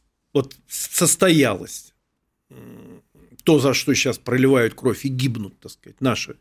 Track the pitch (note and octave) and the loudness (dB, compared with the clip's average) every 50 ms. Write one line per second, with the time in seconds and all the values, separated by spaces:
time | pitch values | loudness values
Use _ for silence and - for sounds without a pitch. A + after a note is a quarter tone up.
0 | _ _ _ _ _ _ _ C#3+ C3 - - - _ _ - - - - - - | _ _ _ _ _ _ _ -4 -4 -4 -10 -20 _ _ -12 -12 -10 -6 -2 -2
1 | F3+ - - - G3 F#3 F3+ D3+ C3+ A#2 G2 F#2 F#2 - - - - - _ _ | 0 0 2 2 2 4 4 4 4 2 0 -4 -8 -12 -14 -18 -18 -20 _ _
2 | _ _ _ _ _ _ _ _ _ _ - - - A#2+ - - - - - - | _ _ _ _ _ _ _ _ _ _ -20 -20 -20 -20 -20 -20 -20 -20 -20 -20
3 | _ _ _ _ _ _ _ - _ E3+ D#3+ C#3 B2 C#3 B2 - - D3 C3 - | _ _ _ _ _ _ _ -4 _ 2 4 4 4 2 0 0 0 0 0 0
4 | - C3+ A#2 - - - B2 B2+ C3 C3+ C3+ B2+ A#2 A2+ - - - B2 G#2 - | 0 -2 -4 -4 -4 -2 0 2 4 4 4 4 2 0 -2 -2 -4 -4 -4 -2
5 | - C#3 C3 B2+ C3 C3 A2+ G#2+ G2+ F#2+ - _ - - - - _ - - _ | -6 -6 -4 -2 -4 -4 -4 -6 -8 -10 -14 _ -20 -20 -20 -20 _ -20 -10 _
6 | C3 C3 G#2+ - - - - - | -2 -2 -2 -2 -6 -10 -14 -20